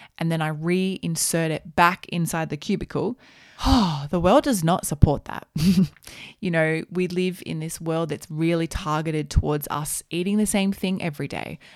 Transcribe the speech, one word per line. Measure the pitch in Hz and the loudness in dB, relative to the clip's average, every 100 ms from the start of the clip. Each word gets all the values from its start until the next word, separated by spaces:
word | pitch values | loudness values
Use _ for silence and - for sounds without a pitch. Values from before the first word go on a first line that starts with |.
| - - | -14 -6
and | 165 | -2
then | 160 | 0
I | 156 | -2
reinsert | 151 165 185 190 190 165 160 - 165 160 | -2 0 2 0 -2 -4 -2 0 0 0
it | 156 165 - | -4 -2 2
back | 175 180 - | 2 2 -4
inside | 170 165 165 151 | -2 -2 -2 -4
the | 151 | -6
cubicle. | - 196 - 143 185 247 - - - - 262 | -4 -4 -2 -2 -2 -4 -14 -20 -20 -2 2
Oh, | 269 180 147 143 | 4 4 -2 -2
<sighs> | |
the | 180 | 2
world | 180 269 | 6 6
does | 294 202 | 4 2
not | 160 185 - | 2 2 0
support | 160 - 139 - | 4 6 6 -4
that. | - - 151 | -12 -8 0
<laughs> | 175 180 165 - - - - - | 4 4 2 -2 -20 -20 -20 -8
You | 180 | -2
know, | 165 160 160 - | 2 2 0 -2
we | 185 180 | -2 -2
live | 175 185 180 - | 0 -2 -2 -8
in | 160 | -8
this | 160 - | -8 -6
world | 165 165 160 | -2 -2 -2
that's | 147 - | -4 -6
really | 156 165 170 165 | -2 0 0 -2
targeted | - 180 156 160 156 147 | -4 -4 -2 -2 -4 0
towards | - 151 151 - | 0 2 0 -4
us | 147 151 - - | -6 -6 -8 -6
eating | 170 180 208 | -4 0 0
the | 208 | 2
same | 202 196 | 0 0
thing | 196 185 185 | -2 -4 -4
every | 175 - 139 | -6 -6 -8
day, | 87 - - - | -8 -10 -14 -18